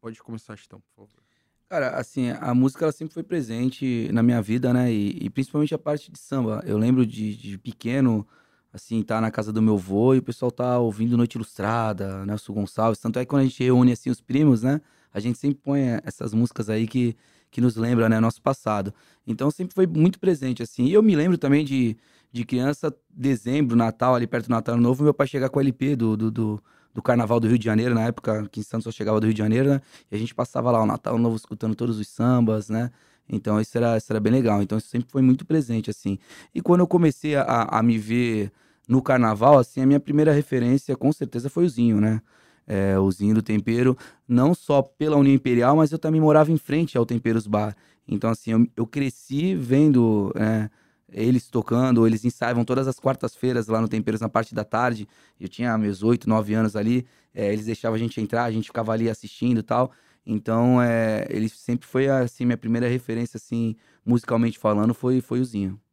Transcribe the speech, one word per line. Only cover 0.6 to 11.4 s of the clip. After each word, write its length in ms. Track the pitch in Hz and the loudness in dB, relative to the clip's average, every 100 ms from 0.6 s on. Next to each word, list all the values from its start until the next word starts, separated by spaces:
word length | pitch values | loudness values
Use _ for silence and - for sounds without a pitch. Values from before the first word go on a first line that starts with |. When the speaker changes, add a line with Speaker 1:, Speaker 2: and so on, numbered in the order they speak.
| _ 101 | _ -20
Speaker 1:
por 260 | _ _ 104 | _ _ -20
favor. 200 | _ _ _ _ _ _ | _ _ _ _ _ _
Speaker 2:
Cara, 220 | 175 131 - | -4 -4 -6
assim, 320 | 123 - 123 | -8 -4 -4
a 240 | - - | -4 -2
música, 320 | 123 131 131 160 | 2 2 0 -4
ela 60 | |
sempre 200 | 147 160 | -4 -12
foi 100 | 165 | -12
presente 880 | - 175 120 113 127 127 135 120 113 | -8 -6 -6 -4 -6 -4 -4 -4 -2
na 100 | 117 | 2
minha 180 | 117 120 | 2 2
vida, 320 | 104 117 127 | 0 -2 0
né? 180 | 123 123 | 0 0
E, 280 | 110 101 - 104 | 0 -2 -4 -8
e 20 | |
principalmente 440 | - 135 151 151 | -6 -4 -2 -2
a 40 | 156 | -2
parte 320 | - 147 - | -4 -6 -8
de 80 | - | -20
samba. 440 | - 139 113 107 - | -8 -4 -2 -4 -2
Eu 120 | 107 | 0
lembro 260 | 110 127 | 2 2
de, 320 | 117 - 107 104 | 0 -2 -8 -8
de 220 | 101 98 | -12 -14
pequeno, 680 | - 107 113 131 131 110 104 _ _ _ _ | -14 -10 -6 0 2 0 -4 _ _ _ _
assim, 300 | 101 - 113 | -20 -8 -6
tá 180 | 104 113 | -2 -2
na 100 | 113 | -2
casa 220 | 110 107 | -4 -6
do 80 | 110 | 0
meu 160 | 110 107 | 2 2
vô 380 | 92 98 120 | 0 0 4
e 40 | 131 | 2
o 40 | |
pessoal 280 | 127 117 123 | 0 -6 -6
tá 280 | - 123 123 | -4 -2 0
ouvindo 380 | 117 101 113 120 | -2 -2 -2 0
Noite 180 | 117 | 0
Ilustrada, 920 | 117 | -2